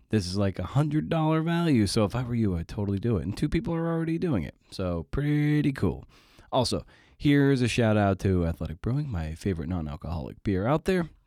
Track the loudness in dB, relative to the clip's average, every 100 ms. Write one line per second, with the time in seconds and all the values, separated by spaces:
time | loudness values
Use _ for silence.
0 | _ 0 0 -2 -2 -2 -4 0 0 0
1 | -2 0 2 0 0 0 2 4 4 2
2 | 0 0 -4 0 0 0 -4 -6 -2 -2
3 | 0 0 -2 -2 -2 -2 -2 -2 -2 -2
4 | -2 -2 0 0 -2 -10 _ -6 -4 -2
5 | -4 -4 0 2 2 2 2 0 -2 -2
6 | -10 -20 _ _ -4 0 0 -2 -6 -20
7 | _ _ 2 4 6 4 2 2 4 4
8 | 4 2 2 2 2 -2 -6 -6 -4 -2
9 | -2 -4 -4 -4 -4 -4 -4 -4 -4 -8
10 | -6 -6 -6 -8 -2 0 2 0 0 -2
11 | -2 -8